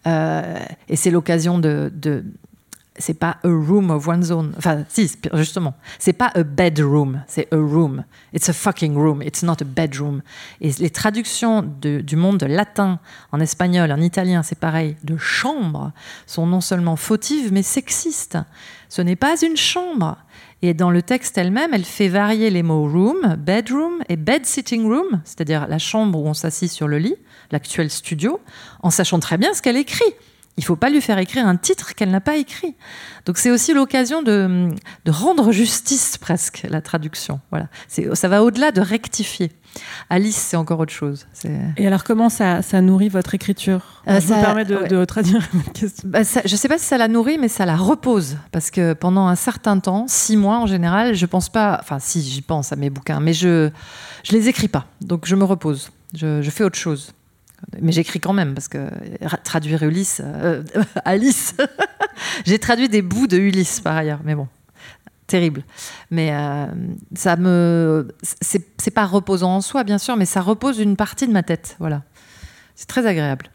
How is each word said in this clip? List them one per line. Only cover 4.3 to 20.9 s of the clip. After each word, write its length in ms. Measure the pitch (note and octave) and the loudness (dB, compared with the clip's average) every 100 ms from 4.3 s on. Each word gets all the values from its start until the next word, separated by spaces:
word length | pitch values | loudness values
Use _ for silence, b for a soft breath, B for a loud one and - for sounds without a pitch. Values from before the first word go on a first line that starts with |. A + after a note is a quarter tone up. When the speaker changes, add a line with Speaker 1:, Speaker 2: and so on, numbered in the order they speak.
Speaker 1:
own. 220 | E3+ D#3 D#3 | 0 -2 -2
Enfin, 280 | E3+ D3+ D3 | -2 -2 -2
si, 220 | - F#3+ - - | 0 0 -2 -4
justement. 400 | D#3 D#3 - D#3+ C3 B B | -2 0 -2 -4 -6 B B
C'est 160 | - | 0
pas 160 | F3 B3 | 2 0
a 80 | F3+ | 0
bedroom, 800 | D#3 C#3+ F3+ D3+ D3 D3 C#3 C3 C3+ | -2 2 2 2 2 2 2 -2 -6
c'est 240 | - - | -6 -2
a 40 | D#3 | 0
room. 480 | D3+ D3+ D#3+ C3+ - b b | 2 2 2 -2 -10 b b
It's 160 | D#3+ - | -4 -2
a 40 | |
fucking 440 | D#3+ G#3+ - D#3+ C#3+ | 0 -2 0 0 2
room, 260 | D#3 C#3+ | 2 2
it's 200 | D3 - | -4 -4
not 140 | E3+ D#3+ | -2 -2
a 40 | |
bedroom. 580 | C#3+ C3 D#3+ C3+ D3 C#3+ - B B B | -4 -2 -2 -2 -6 -6 -8 B B B
Et 120 | D#3 | -4
les 180 | C3+ E3+ | 0 -2
traductions 720 | - G#3+ G#3+ A3 - A#3 A3 | 0 -2 -2 -4 -2 0 0
de, 380 | D#3+ C#3 D3+ D3 | 0 -4 -2 -2
du 160 | D3 D3+ | 0 2
monde 260 | F3+ G3 | 2 2
latin 560 | C#3+ D#3+ G#3 - G3 F3+ B B B | 2 0 0 0 0 -2 B B B
en 100 | C#3+ | -2
espagnol, 520 | D#3+ - F3+ F3+ E3 | -2 0 0 2 2
en 80 | C#3+ | 2
italien, 420 | E3+ E3+ F3+ F3 | 0 2 2 0
c'est 160 | D#3 E3+ | 0 -4
pareil, 380 | E3 D#3+ D#3 D3+ | -2 0 -2 -4
de 120 | D3 D#3+ | -6 -4
chambre, 760 | - - B3+ D4+ F3+ C#3+ C#3+ - B B B | -2 -2 -2 -2 -2 -2 -6 -10 B B B
sont 200 | - E3 | -2 2
non 160 | F#3 | 2
seulement 340 | F3 F3+ E3+ D#3+ | 0 0 0 0
fautives, 560 | - A3 - D4+ A#3+ | 0 -2 0 -2 0
mais 100 | F#3+ | 0
sexistes. 760 | F#3 - - - E4 D4+ - D#3+ D#3 B B B B | 0 -2 -2 -4 -4 -6 -6 -6 -6 B B B B
Ce 140 | - | -2
n'est 140 | F3 F3+ | -2 2
pas 240 | C#4 E4 | 0 2
une 140 | E4 D#4 | 0 0
chambre. 600 | - F4+ F4+ D4+ D#3+ - _ B B B | 0 -2 -2 -2 -2 -4 _ B B B
Et 120 | F3 | 0
dans 160 | E3 F3+ | 2 4